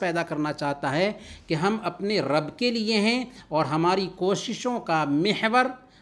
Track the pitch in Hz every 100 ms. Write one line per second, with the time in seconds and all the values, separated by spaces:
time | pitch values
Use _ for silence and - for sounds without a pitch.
0 | 185 170 165 151 151 147 143 143 143 143
1 | 202 208 - - - 160 190 220 185 -
2 | 202 208 131 151 147 - 247 233 214 214
3 | 214 247 247 - - 151 135 156 170 190
4 | 185 - 180 175 - 208 247 240 - 160
5 | 147 143 196 202 220 247 254 - - -